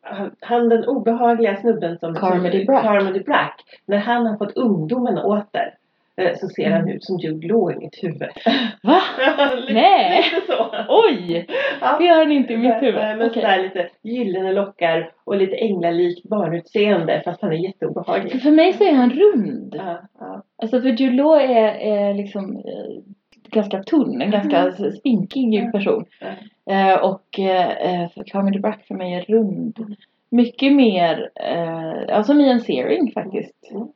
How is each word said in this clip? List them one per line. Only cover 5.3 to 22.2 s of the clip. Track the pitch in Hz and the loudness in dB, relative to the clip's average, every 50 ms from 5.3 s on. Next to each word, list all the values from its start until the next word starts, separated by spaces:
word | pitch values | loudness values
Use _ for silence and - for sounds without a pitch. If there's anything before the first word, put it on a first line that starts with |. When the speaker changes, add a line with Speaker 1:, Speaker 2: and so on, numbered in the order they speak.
| 208 208 - _ - - - - _ _ _ _ _ _ _ _ _ | 0 -2 -4 _ -6 -6 -6 -6 _ _ _ _ _ _ _ _ _
Speaker 1:
eh, | - 185 170 170 | -2 -2 -2 -2
så | - 196 | -4 -10
ser | 185 - - - 202 | -10 -6 -4 0 0
han | - 165 | 2 2
Speaker 2:
Mm. | 165 190 196 | 0 -2 -4
Speaker 1:
ut | - - | -8 -6
som | - 190 170 | -6 -6 -6
Jude | - 160 156 156 160 | -4 -6 -8 -8 -4
Law | 170 220 233 190 170 | 0 2 2 2 0
i | - | -4
mitt | - - - - - - | -8 -12 -16 -14 -10 -8
huvud. | 170 151 143 143 - - - - 226 277 269 240 214 - _ - | -8 -8 -8 -10 -12 -12 -2 -2 0 0 0 -2 -4 -8 _ 2
Speaker 2:
Va? | 208 311 381 381 - - | 4 4 4 2 0 -4
Speaker 1:
<laughs> | 269 262 294 302 285 285 269 254 | 0 0 0 2 2 0 0 0
Lite, | 240 254 247 214 | -4 -4 -2 2
Speaker 2:
Nej. | 233 302 392 392 294 208 180 180 - - - - | 4 6 6 6 6 4 4 4 2 2 2 -2
Speaker 1:
lite | - - - - | -4 -2 -2 -2
så. | - 226 - 214 202 - - | -2 -2 -4 -4 -8 -2 4
Speaker 2:
Oj! | 269 415 466 392 269 180 180 175 170 170 175 - 349 523 571 539 - - | 4 6 6 4 2 0 -4 -4 -4 -4 -4 -4 -6 -4 -4 -4 -4 -2
Speaker 1:
Ja. | - 247 285 302 | 0 0 2 2
Speaker 2:
Det | 339 | 4
gör | 349 330 | 6 6
han | 320 320 302 | 6 6 4
inte | 302 277 247 - 233 | 4 2 2 0 -2
i | |
mitt | 226 240 254 226 226 | 0 2 2 2 2
huvud. | 277 247 196 | 0 0 0
Speaker 1:
Nej, | - 208 214 214 | 0 -2 -2 -2
men | 220 233 233 | -2 -2 -2
Speaker 2:
Okej. | - 240 | -2 0
Speaker 1:
sådär | - 196 190 185 190 | 0 2 2 0 0
lite | 185 185 185 175 - _ _ | -4 -4 -6 -6 -6 _ _
gyllene | - 214 240 254 233 196 180 190 190 190 190 | -10 -8 -4 -4 -2 -2 -2 -2 -2 0 0
lockar | 202 202 196 - - 175 165 165 170 165 - _ _ _ | -2 -2 -4 -4 -2 -2 0 0 -2 -4 -6 _ _ _
och | - 202 | -4 0
lite | 196 190 190 - | 0 0 0 0
änglalikt | - 220 220 196 175 170 170 170 170 180 175 175 - _ - | -4 -2 -2 -2 -2 -2 -2 0 0 0 0 -2 -6 _ -6
barnutseende, | 214 208 165 160 165 170 - _ - 220 208 214 202 175 160 160 - - - | -4 -2 -2 -2 -4 -6 -8 _ -2 0 2 2 2 2 2 -2 -2 -2 -4
fast | 180 165 - | -6 -8 -6
han | - 170 | -4 -4
är | 156 | -2
jätteobehaglig. | 165 180 190 - _ 165 156 156 180 180 - 185 196 208 - | -2 -4 -6 -6 _ -8 -6 -6 -6 -6 -4 -4 -4 -4 -4
Speaker 2:
För, | - 254 | -6 0
för | 247 302 | 2 4
mig | 302 311 330 370 370 | 6 6 6 4 4
så | - 415 | 4 4
är | 370 302 | 4 6
han | 262 247 247 | 4 4 4
rund. | 240 294 403 415 381 247 190 156 123 - - - - | 4 6 4 4 4 4 -2 -2 -6 -8 -12 -12 -12
Speaker 1:
Ja, | 151 190 185 170 175 185 _ _ _ | -10 -10 -10 -10 -10 -14 _ _ _
ja. | 190 185 190 202 - _ _ - | -18 -16 -16 -16 -18 _ _ -10
Speaker 2:
Alltså, | 233 220 254 254 | -6 -2 -2 0
för | 240 262 | 2 0
Jude | 233 220 269 254 247 | 0 2 0 2 2
Law | 262 285 311 320 294 | 2 4 6 6 6
är, | 262 262 247 226 220 214 - | 4 4 4 4 4 4 0
är | - - 214 208 202 202 202 202 | -2 -2 -2 0 0 0 0 -2
liksom, | 202 | -4